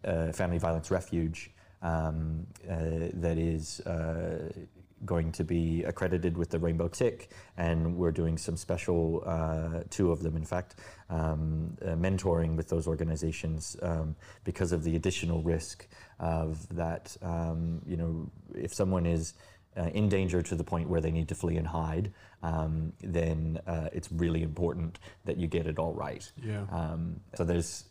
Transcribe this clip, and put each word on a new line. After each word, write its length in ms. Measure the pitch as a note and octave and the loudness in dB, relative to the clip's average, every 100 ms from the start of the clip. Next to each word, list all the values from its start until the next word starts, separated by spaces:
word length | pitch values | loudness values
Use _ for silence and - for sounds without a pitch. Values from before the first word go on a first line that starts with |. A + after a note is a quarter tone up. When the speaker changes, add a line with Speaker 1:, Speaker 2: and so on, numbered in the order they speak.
Speaker 1:
uh, 300 | G2+ E2+ E2 | 0 0 0
family 240 | E2 F2+ E2+ | 0 0 2
violence 340 | E2 E2 - | 2 0 0
refuge, 600 | F#2 - E2+ D#2+ E2 - - - - | -2 0 0 0 -2 -12 -20 -20 -6
um, 640 | E2+ E2 D#2+ D#2+ D#2+ D#2+ F2+ - F2+ | -2 0 0 0 -2 -2 -6 -12 -4
uh, 420 | E2 D#2+ E2 E2 | 0 0 0 -2
that 240 | - E2+ E2 | 0 2 4
is, 440 | E2 D#2+ D#2 - | 2 2 -2 -8
uh, 680 | - E2 D#2+ E2 E2+ D#2+ D#2+ - - - - - | -4 -2 0 -2 -2 -4 -6 -8 -14 -18 -20 -12
going 260 | G2+ E2+ D#2+ | 0 2 2
to 120 | - | 0
be 380 | D#2+ E2+ E2 E2 | 0 2 4 2
accredited 540 | E2 - F#2 F2+ F2 E2 | 0 0 2 2 2 0
with 100 | E2+ | 0
the 100 | E2 | 2
Rainbow 300 | E2+ E2 E2+ | 2 2 0
Tick, 420 | - B2 - - - - - | 2 2 0 -14 -20 -18 -2
and 380 | E2 E2 E2 F2 | 2 2 2 2
we're 140 | F2 | 2
doing 280 | D#2+ E2 D#2+ | 4 2 0
some 180 | - E2 | -2 -4
special, 680 | - F2 - F2 E2 E2 - | -2 -2 2 4 4 2 0
uh, 560 | E2 D#2+ D#2+ E2 E2 E2 | 0 2 0 -2 -4 -4
two 200 | - F2+ | 2 4
of 120 | D#2+ | 4
them, 140 | E2 D#2+ | 2 -2
in 80 | |
fact, 320 | D#2 F2+ F#2 - - - - | -2 -2 -4 -14 -20 -20 -4
um, 680 | E2 D#2+ D#2 D#2 D#2+ E2 - | 0 2 2 0 0 -2 -4
uh, 60 | F2+ E2 | -2 2
mentoring 600 | F#2 F#2+ F#2+ E2 E2 D#2+ | 2 2 4 4 4 2
with 120 | D#2+ | 2
those 180 | E2+ D#2 | 0 2
organizations, 920 | D#2 E2 D#2+ D#2+ D#2+ E2+ D#2 - - | 0 0 0 0 -2 -2 -4 -6 -4
um, 340 | F2+ D#2+ D#2 D#2 - - | -2 0 -2 -6 -12 -8
because 280 | - - F2+ | -6 0 2
of 120 | E2+ | 2
the 120 | D#2+ E2 | 2 2
additional 460 | F#2 - E2+ E2 | 2 0 0 2
risk 440 | D#2+ E2 - - - - - - | 2 0 -2 -14 -18 -20 -20 -4
of 480 | E2 D#2+ D#2+ D#2 - | 0 0 0 -2 -4
that. 420 | E2 E2 E2 - - | -2 -2 -2 -8 -10
Um, 600 | F2+ E2+ E2 E2 E2 E2 - | -4 -2 0 0 -2 -2 -4
you 100 | E2+ | -2
know, 340 | E2 E2 D#2 - - | 0 -2 -6 -12 -12
if 180 | - E2 | -8 -6
someone 320 | - F#2+ F#2 | 0 2 4
is, 300 | E2+ E2 E2 - - - _ - | 4 2 0 -8 -20 -20 _ -4
uh, 140 | F2 | -2
in 140 | G2+ G#2+ | 2 4
danger 340 | F#2+ F#2 F2+ | 4 4 2
to 120 | E2 | 0
the 100 | E2+ | -2
point 240 | D#2+ E2+ D#2+ | 0 0 2
where 120 | E2+ | 2
they 80 | D#2+ | 2
need 180 | E2 D#2 | 0 0
to 60 | |
flee 220 | - F2 E2 | 0 0 0
and 100 | D#2+ | 0
hide, 460 | E2 D#2+ D#2+ G2+ - - - | -2 0 0 -2 -6 -20 -6
um, 500 | E2 D#2+ D#2+ D#2+ D#2+ - | -2 0 0 0 -2 -6
then, 580 | G2 E2+ E2 D#2 D#2+ D#2+ F#2 | -2 2 2 2 0 -2 -2
uh, 220 | E2 D#2 | -2 -2
it's 180 | - - | -6 -4
really 300 | E2 E2+ E2 | 0 2 2
important 560 | E2 D2+ F2 E2+ E2 - - - - | 0 0 0 0 -4 -6 -18 -10 -4
that 100 | F2 | -2
you 100 | E2 | 0
get 200 | E2+ D#2 | 0 0
it 120 | D#2 | -2
all 140 | E2 | -2
right. 380 | D#2 C#2+ - - - | -2 -6 -8 -12 -10
Speaker 2:
Yeah. 220 | A2+ G#2 G2 | -4 -4 -2
Speaker 1:
Um, 500 | E2+ D#2+ E2 E2+ E2+ - | -2 -2 -2 -4 -6 -10
so 100 | - | -2
there's 400 | E2+ F2 E2+ - - | 2 2 0 -6 -14